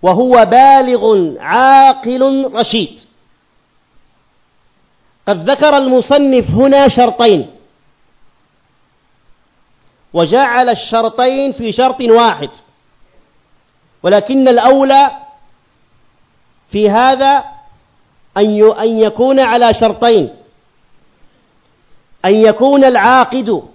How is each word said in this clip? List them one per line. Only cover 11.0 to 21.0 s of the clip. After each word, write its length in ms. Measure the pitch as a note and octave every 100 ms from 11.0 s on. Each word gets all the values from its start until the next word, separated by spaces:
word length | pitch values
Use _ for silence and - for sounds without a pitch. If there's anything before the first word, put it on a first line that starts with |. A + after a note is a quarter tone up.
| A3+ A3+ B3+ C4+ C#4
في 200 | - A#3
شرط 280 | G#3 B3+ B3+
واحد، 500 | A#3+ A3+ A#3 - D3 - _ _ _ _ _ _ _ _ _ _ _ _ _ _
ولكن 460 | E3+ G#3 G#3 C4+ C4
الأولى 600 | A#3 A#3 C4+ C4+ C4+ C#4 - - _ _ _ _ _ _ _ _ _ _ _ _ _ _
في 180 | G3+ G#3
هذا 540 | G#3 C4 C4 C4+ C#4 - - _ _ _ _ _ _ _ -
أن 140 | G#3+
ي-، 300 | G#3 G#3+ -
أن 200 | A3 A3
يكون 400 | G#3+ A3 B3+ C4+
على 260 | B3+ A#3+ A#3+ -
شرطين: 540 | A3+ G#3 A#3+ A3 C3+ - _ _ _ _ _ _